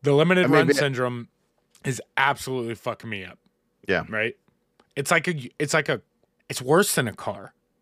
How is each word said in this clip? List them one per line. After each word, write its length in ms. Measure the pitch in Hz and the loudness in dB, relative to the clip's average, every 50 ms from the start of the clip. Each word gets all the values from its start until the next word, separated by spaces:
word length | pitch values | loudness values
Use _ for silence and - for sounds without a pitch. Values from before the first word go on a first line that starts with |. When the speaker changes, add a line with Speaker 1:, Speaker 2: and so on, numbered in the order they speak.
| - | 2
Speaker 1:
The 100 | 143 143 | 4 4
limited 320 | 143 156 170 185 185 180 | 4 6 4 4 4 4
Speaker 2:
I 20 | 135 | 6
mean, 60 | 143 | 6
Speaker 1:
run 140 | 147 139 135 | 6 6 4
Speaker 2:
yeah. 60 | 143 | 4
Speaker 1:
syndrome 540 | 139 147 143 135 120 127 123 123 120 117 - _ _ _ _ _ _ _ _ _ _ _ | 2 2 -2 -2 -2 -4 -4 -4 -8 -12 -14 _ _ _ _ _ _ _ _ _ _ _
is 180 | 143 127 - - _ _ - | -6 -6 -6 -8 _ _ 0
absolutely 580 | 135 139 139 131 - - 131 131 117 113 117 | 2 2 2 -2 -6 -8 -6 -6 -6 -6 -8
fucking 340 | 101 _ 127 110 - - 117 | -6 _ -8 -8 -8 -10 -12
me 160 | 110 98 92 | -12 -12 -12
up. 120 | 92 90 _ _ _ _ _ _ _ _ _ _ - | -14 -18 _ _ _ _ _ _ _ _ _ _ 0
Speaker 2:
Yeah. 160 | 95 85 82 82 | 0 0 0 -2
Speaker 1:
Right? 300 | 104 107 110 117 127 _ _ _ _ _ _ _ _ _ _ _ _ | -4 -2 -2 -4 -4 _ _ _ _ _ _ _ _ _ _ _ _
It's 160 | - 143 - | -8 -2 0
like 160 | 175 165 147 180 | 0 2 2 0
a, 220 | 175 151 123 120 _ _ | -4 -4 -8 -12 _ _
it's 140 | 151 143 - | -4 0 0
like 160 | 160 139 - | -2 0 0
a, 120 | 143 110 _ _ _ _ _ _ _ _ _ _ | -4 -4 _ _ _ _ _ _ _ _ _ _
it's 120 | - - | -10 -8
worse 340 | 127 127 151 175 202 - - | 0 2 2 2 4 2 0
than 120 | - 131 113 | -2 -2 -2
a 40 | 98 | -4
car, 400 | - - - 98 101 98 - _ _ _ _ _ _ | -8 -8 -10 -8 -10 -14 -18 _ _ _ _ _ _